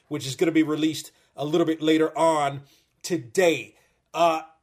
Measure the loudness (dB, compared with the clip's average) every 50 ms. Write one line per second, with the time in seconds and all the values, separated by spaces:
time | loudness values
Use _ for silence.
0 | _ -10 -8 -8 -8 -8 -4 -2 0 2 2 2 2 2 0 -2 -2 -2 -2 -6
1 | -10 -16 _ _ _ _ _ -10 -4 -2 0 0 0 0 -2 0 2 2 4 4
2 | 2 0 0 2 2 2 2 2 0 -2 -4 -8 -14 _ _ _ _ _ _ _
3 | -8 -6 -6 -6 -6 -4 0 2 2 2 2 0 -4 -12 _ _ _ _ _ _
4 | _ _ -2 2 2 2 2 0 -6 -12 _ _